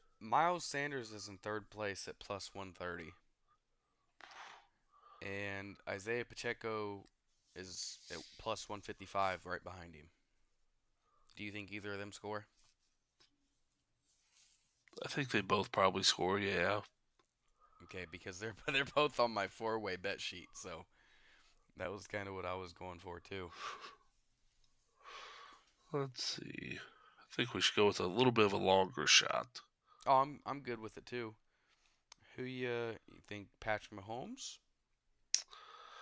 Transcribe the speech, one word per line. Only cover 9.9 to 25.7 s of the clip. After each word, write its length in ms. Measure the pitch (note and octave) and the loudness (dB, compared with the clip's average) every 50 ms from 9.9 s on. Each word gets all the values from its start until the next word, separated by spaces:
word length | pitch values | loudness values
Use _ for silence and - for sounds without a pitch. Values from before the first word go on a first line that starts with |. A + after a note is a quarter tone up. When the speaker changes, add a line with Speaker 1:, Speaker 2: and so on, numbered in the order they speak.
| D#2+ | -16
Speaker 1:
him. 120 | D2+ D2 D2 _ _ _ _ _ _ _ _ _ _ _ _ _ _ _ _ _ _ _ _ _ _ _ - - | -18 -20 -20 _ _ _ _ _ _ _ _ _ _ _ _ _ _ _ _ _ _ _ _ _ _ _ -20 -14
Do 80 | - G#2 | -12 -10
you 60 | G#2 | -10
think 220 | G2 G#2+ G2+ F#2 G2+ | -8 -10 -10 -10 -10
either 200 | G#2 G2 G#2 G2+ | -10 -8 -8 -8
of 60 | G2 | -8
them 140 | G2+ G#2 F#2 | -8 -10 -10
score? 340 | - - G#2 G#2+ G#2 G#2+ - _ _ - - _ _ _ _ _ _ _ _ _ _ _ _ _ _ _ _ _ _ _ _ _ _ _ _ _ _ _ _ _ _ _ _ _ - - - - - _ _ _ _ _ - - - - | -10 -8 -8 -6 -8 -8 -12 _ _ -20 -20 _ _ _ _ _ _ _ _ _ _ _ _ _ _ _ _ _ _ _ _ _ _ _ _ _ _ _ _ _ _ _ _ _ -20 -20 -20 -20 -20 _ _ _ _ _ -18 -10 -8 -6
Speaker 2:
I 40 | D3 | -2
think 220 | - D3+ C#3 B2+ | -2 -2 0 2
they 100 | - G#2+ | 2 2
both 320 | G2 F#2+ G2 G2+ F#2+ - - | 4 4 4 4 2 2 4
probably 300 | G#2 G2 F#2+ F#2 F#2+ F#2+ | 6 6 6 6 6 6
score, 360 | - - - F2+ F2+ G2 G2+ | 6 6 6 4 4 4 4
yeah. 420 | G2+ G2 - E2+ F2 F#2+ G#2 G#2 - - _ _ _ _ _ _ _ _ _ _ _ _ _ _ _ _ _ - F2 | 2 2 2 4 4 4 2 2 -2 -6 _ _ _ _ _ _ _ _ _ _ _ _ _ _ _ _ _ -20 -18
Speaker 1:
Okay, 200 | - - F#2 F2 D#2+ | -12 -10 -10 -8 -8
because 280 | F2+ F2 - G2+ F2+ F2+ | -10 -10 -8 -10 -8 -6
they're, 160 | G#2+ A2+ G2+ - | -6 -8 -8 -6
<laughs> 120 | - D#3 C#3 | -4 0 2
they're 120 | C3+ C#3 | 2 0
both 340 | - - - - C#3 - - | 2 4 4 4 4 6 4
on 100 | A#2+ A#2 A2 | 4 4 4
my 140 | G2+ G2 | 2 0
four-way 500 | F#2+ - - A#2 A2 A2+ A2+ G#2 F#2+ F2+ | 0 -2 -2 -2 0 0 0 0 -2 -2
bet 240 | F#2 F#2 G2+ F2+ - | -2 -2 -2 -2 -2
sheet, 280 | - - - F2+ D2 - - | -4 -6 -6 -8 -12 -14 -12
so 320 | - - F#2 E2 D#2+ - - _ _ _ _ - - - - - - - - _ _ _ _ _ - | -12 -10 -8 -10 -10 -12 -14 _ _ _ _ -20 -20 -20 -20 -20 -20 -20 -20 _ _ _ _ _ -6
that 100 | F#2+ F2 | -6 -6
was 160 | G2 G2 - | -6 -6 -8
kinda 240 | - - G#2 G2 G2 | -6 -6 -6 -4 -4
what 140 | F#2+ F#2 F2+ | -6 -4 -4
I 80 | F2+ F#2 | -4 -4
was 220 | F#2 F#2 F2 F2 | -4 -6 -8 -10
going 240 | - F#2 F2+ F2 E2+ | -12 -12 -12 -12 -10
for, 220 | F#2+ F2+ F2 F2 | -12 -12 -12 -12
too. 300 | - - G2 F#2+ F2+ E2+ - - - - - - - - - - _ _ _ _ _ _ _ _ _ _ _ _ _ _ _ _ _ _ _ _ - - - - - - - - - - - - _ _ | -10 -8 -8 -6 -6 -8 -8 -8 -8 -8 -8 -10 -12 -16 -16 -18 _ _ _ _ _ _ _ _ _ _ _ _ _ _ _ _ _ _ _ _ -18 -16 -14 -14 -14 -14 -16 -16 -18 -20 -20 -20 _ _